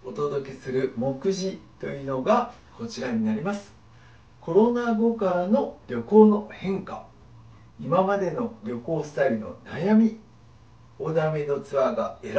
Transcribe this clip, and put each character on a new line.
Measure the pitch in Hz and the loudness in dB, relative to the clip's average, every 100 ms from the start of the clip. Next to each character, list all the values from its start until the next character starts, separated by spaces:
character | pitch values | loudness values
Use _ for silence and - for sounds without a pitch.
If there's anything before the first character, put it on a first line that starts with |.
お | 127 | -12
届 | 110 147 143 131 | -6 -4 -4 -6
け | 131 | -12
す | 135 | -6
る | 127 131 113 | -4 -4 -2
目 | 135 131 190 | -4 -2 -2
次 | 180 190 - - - | -2 -4 -8 -16 -12
と | - | -10
い | 139 | -8
う | |
の | 135 131 | -6 -4
が | 131 170 - - - - | 2 2 0 -8 -20 -14
こ | 117 | -12
ち | - | -8
ら | 131 | -4
に | 226 | -2
な | 110 | -2
り | 107 | -2
ま | 180 | -4
す。 | 208 - - - - - - - - | -6 -10 -20 -20 -20 -20 -20 -20 -14
コ | - | 0
ロ | 180 233 | 4 4
ナ | 240 240 | 2 0
後 | 214 233 | 2 2
か | 226 190 | 2 0
ら | 180 180 | 0 2
の | 254 - - - | 2 0 -8 -10
旅 | 120 | -8
行 | - 214 214 | 4 8 8
の | 208 - | 6 -2
変 | - 185 190 | -10 -6 -6
化、 | - - - - - - - - - - | -6 -14 -16 -20 -20 -20 -20 -20 -20 -10
今 | 131 175 | 0 2
ま | 190 202 | 2 0
で | 175 | -2
の | 131 113 - | -4 -6 -8
旅 | 127 120 | -10 -8
行 | 165 160 | -6 -6
ス | 147 | -4
タ | - 127 | 0 0
イ | |
ル | 113 | 0
の | 104 - | -6 -14
悩 | - 110 185 220 | -12 -4 4 6
み、 | 226 - - - - - - - - - | 4 0 -18 -20 -20 -20 -20 -20 -20 -10
オ | 156 | -2
ー | |
ダ | 160 156 | 0 0
ー | |
メ | 156 | -2
イ | 147 | -2
ド | 135 | -4
ツ | - 139 | -2 0
ア | 127 | 0
ー | 113 | 0
が | - - | -6 -8
選 | 214 | -4